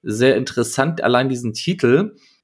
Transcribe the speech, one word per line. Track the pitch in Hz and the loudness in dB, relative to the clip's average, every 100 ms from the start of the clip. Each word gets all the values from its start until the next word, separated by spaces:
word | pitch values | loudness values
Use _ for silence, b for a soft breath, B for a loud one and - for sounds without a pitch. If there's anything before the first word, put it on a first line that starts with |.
sehr | - 107 131 113 | -8 2 2 2
interessant, | 127 - 120 - 135 165 | 0 -4 -4 -2 -2 0
allein | - 123 131 | 0 2 0
diesen | 123 120 | -4 -6
Titel. | 107 - 185 123 135 208 - b b | -6 -6 0 2 4 2 -6 b b